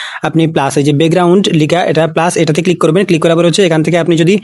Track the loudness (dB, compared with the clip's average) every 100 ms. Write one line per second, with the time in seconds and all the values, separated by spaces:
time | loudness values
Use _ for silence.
0 | -14 -8 -4 0 0 0 -2 0 0 0
1 | 2 2 2 2 2 0 0 0 0 0
2 | -2 -2 -2 0 0 0 -2 0 0 0
3 | 0 0 0 2 2 2 0 0 0 0
4 | 0 0 2 0